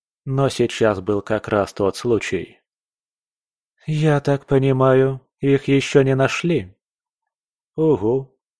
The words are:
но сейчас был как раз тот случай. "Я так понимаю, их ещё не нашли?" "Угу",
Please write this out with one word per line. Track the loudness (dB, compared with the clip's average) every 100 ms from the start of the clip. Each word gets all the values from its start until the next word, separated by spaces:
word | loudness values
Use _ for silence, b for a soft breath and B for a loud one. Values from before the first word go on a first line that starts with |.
| _ _
но | -6 -2 -2
сейчас | 0 -2 0 0 0
был | -2 -4
как | -2 -6 -2
раз | -2 -2
тот | -2 -4 -2
случай. | -2 -2 -2 -8 -8 -18 _ _ _ _ _ _ _ _ _ _ _ _ -8
"Я | -2 2 2
так | 0 -2 0
понимаю, | 2 2 2 4 4 2 -2 -12 _
их | 0 0 2
ещё | 0 2 2
не | 2
нашли?" | 2 0 -2 -2 -4 -4 _ _ _ _ _ _ _ _ _ _ -2
"Угу", | 0 0 0 -2 -6 _ _